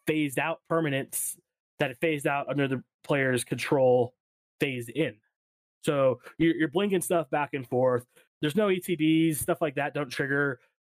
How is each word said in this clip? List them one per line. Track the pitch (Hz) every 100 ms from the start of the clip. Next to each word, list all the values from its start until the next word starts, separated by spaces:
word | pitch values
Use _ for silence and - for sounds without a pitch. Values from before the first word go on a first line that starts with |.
| -
phased | 156 147 131
out | 147 165 _
permanents | 165 160 135 135 - - - _ _ _ -
that | 147 127
phased | 165 151 147
out | 143 143
under | 139 139
the | 131 - _
player's | - 147 135 123
control | - 127 - 147 127 123 120 - _ _ _ _
phase | 147 127 120
in. | 147 151 107 _ _ _ _ _ _
So | - 147 135 123 - -
you're, | 165 160
you're | 156
blinking | 147 202 190
stuff | - 175 156
back | 151 147
and | 143 127
forth. | 127 127 123 120 _ _ _
There's | 151 151
no | 208
E | 185
T | 180 170
Bs, | 156 160 160 151
stuff | - 165
like | 160 139
that | 143
don't | 147 143
trigger, | - 139 139 143 127 _ _